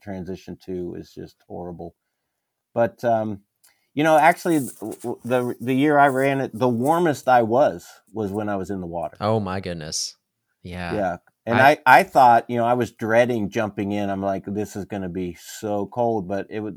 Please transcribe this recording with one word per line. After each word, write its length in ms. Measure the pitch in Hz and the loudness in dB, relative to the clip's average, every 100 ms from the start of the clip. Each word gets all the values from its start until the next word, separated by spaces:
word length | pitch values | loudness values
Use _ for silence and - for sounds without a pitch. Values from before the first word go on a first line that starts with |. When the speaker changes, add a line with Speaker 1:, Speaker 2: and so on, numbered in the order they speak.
Speaker 1:
transition 560 | 104 95 87 90 - 87 | -12 -12 -10 -12 -14 -18
two 320 | - 90 87 87 | -10 -8 -8 -12
is 140 | 87 | -16
just 220 | - 90 _ _ | -18 -18 _ _
horrible. 460 | 92 87 85 85 _ _ _ _ _ _ _ _ | -14 -12 -14 -16 _ _ _ _ _ _ _ _
But, 300 | 120 113 - | -2 -2 0
um, 380 | 120 113 107 101 _ _ _ _ _ | -2 0 -2 -8 _ _ _ _ _
you 100 | - | -2
know, 120 | 160 156 | 2 6
actually, 420 | 156 175 180 160 | 4 2 0 0
w-, 340 | 120 - 107 - | -2 -8 -12 -10
w-, 180 | 120 - 117 | -10 -10 -2
the, 300 | 127 123 - | -2 -2 -6
the 140 | 120 | -2
year 240 | 131 151 143 | 2 4 6
I 80 | 143 | 4
ran 320 | 131 139 135 | 4 0 0
it, 120 | 127 | -4
the 160 | 107 127 | 0 0
warmest 580 | 113 135 170 170 135 127 | 2 2 2 2 0 2
I 140 | 123 | 4
was, 460 | 110 123 135 87 - - _ | 4 2 2 0 -14 -20 _
was 180 | 104 101 | -8 -4
when 160 | 101 104 | -4 -4
I 80 | 101 | -6
was 140 | 92 | -6
in 100 | 98 | -8
the 80 | 85 | -8
water. 300 | 85 78 - | -8 -10 -4
Speaker 2:
Oh, 200 | 104 110 | -2 0
my 180 | 95 95 | -2 -6
goodness. 560 | 92 85 78 - - - _ _ _ _ | -8 -10 -8 -8 -8 -12 _ _ _ _
Yeah. 300 | 90 87 87 | -14 -10 -6
Speaker 1:
Yeah. 240 | 104 92 87 _ _ 113 | -4 -4 -6 _ _ -2
And 120 | 110 | 4
Speaker 2:
I 120 | 135 151 127 | 4 4 6
Speaker 1:
I, 140 | 147 | 6
I 40 | |
thought, 460 | 185 151 123 117 - | 6 6 6 6 2
you 80 | 120 | -2
know, 80 | 117 | 0
I 80 | |
was 180 | 123 117 | 0 -2
dreading 580 | - 110 113 123 117 98 | -4 0 4 4 0 -4
jumping 440 | 117 107 110 101 | -4 -4 -4 -4
in. 160 | 104 101 | -2 -4
I'm 120 | 95 | -2
like, 220 | 98 95 98 | -2 -4 -6
"This 300 | 101 101 104 | -6 -6 -8
is 80 | 90 | -8
gonna 220 | 101 92 | -8 -8
be 280 | 90 90 85 | -6 -8 -10
so 480 | - - 107 104 98 | -18 -10 -6 -4 -4
cold." 400 | 123 117 110 90 | -2 -2 -2 -4
But 180 | 98 - | -8 -6
it 100 | 107 | -8
wa-, 120 | 104 | -10